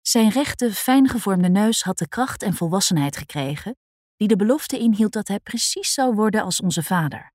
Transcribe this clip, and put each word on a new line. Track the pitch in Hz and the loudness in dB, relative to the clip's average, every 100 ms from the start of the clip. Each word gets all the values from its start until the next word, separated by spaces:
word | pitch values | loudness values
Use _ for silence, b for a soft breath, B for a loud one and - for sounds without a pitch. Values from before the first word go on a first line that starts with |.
Zijn | - 240 220 | 0 4 4
rechte, | 233 294 - 240 | 2 -2 -2 -2
fijngevormde | 196 - 269 269 240 - 185 180 | -2 2 4 4 2 0 2 4
neus | 185 220 226 | 4 2 0
had | 185 190 | -2 -4
de | 156 | -6
kracht | - 262 - | -4 -4 -4
en | 208 | -4
volwassenheid | 170 170 185 - 165 143 - | -2 -2 0 2 2 0 -4
gekregen | - 151 135 151 202 254 _ _ _ _ | -10 -6 -6 -6 -8 -12 _ _ _ _
die | 214 | 2
de | 214 | 2
belofte | 214 302 - 262 | 4 0 0 0
inhield | 233 208 214 | 2 2 0
dat | 214 202 | -2 -6
hij | 202 | -8
precies | - 233 - 381 392 | -6 -4 -4 -4 -4
zou | - 262 | 0 0
worden | 208 214 214 | 2 2 0
als | 190 - | -2 -2
onze | 185 165 | -2 -2
vader. | 156 180 151 110 - | -2 0 0 -6 -18